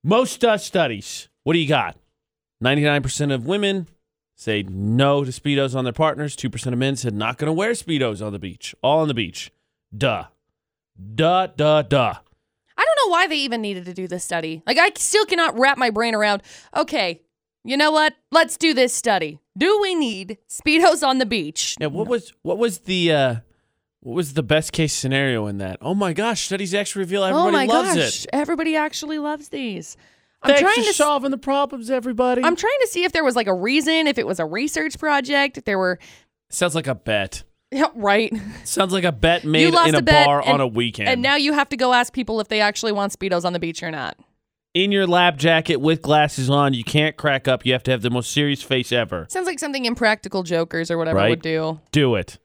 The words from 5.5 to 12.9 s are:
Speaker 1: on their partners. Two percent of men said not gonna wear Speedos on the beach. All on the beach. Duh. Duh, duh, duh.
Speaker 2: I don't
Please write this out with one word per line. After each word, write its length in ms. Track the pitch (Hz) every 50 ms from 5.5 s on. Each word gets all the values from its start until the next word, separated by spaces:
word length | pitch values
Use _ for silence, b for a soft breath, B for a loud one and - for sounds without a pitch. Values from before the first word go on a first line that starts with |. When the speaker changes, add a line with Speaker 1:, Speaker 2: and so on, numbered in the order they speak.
| 143 139 139 135 120
Speaker 1:
on 80 | 131 127
their 100 | 127 113
partners. 420 | - 156 156 143 131 151 147 -
Two 140 | - - 123
percent 240 | - 117 - 127 123
of 60 | 120
men 160 | 131 139 139
said 180 | 117 123 120 104
not 240 | 104 107 113 127
gonna 160 | - 151 151 160
wear 180 | 165 202 226
Speedos 540 | 240 226 - 165 160 143 131 117 107 90 107
on 60 | 107 101
the 60 | 98
beach. 340 | 101 92 95 - - - - _
All 180 | - 127 147 160
on 80 | 160
the 60 | 151 135
beach. 380 | 120 107 82 - - - - _ _ _ _ _ _ _ _ -
Duh. 300 | 107 135 127 110 90 76 - _ _ _ _ _ _ _ _ _ _ _ _ _ - 92 104 107
Duh, 320 | 110 160 165 180 185 185 180 -
duh, 240 | - 147 151 151 151 143
duh. 300 | 98 139 139 120 104 90 - _ _ _ _ _ _ _ _ _ _ _
Speaker 2:
I 80 | - 494
don't 220 | 622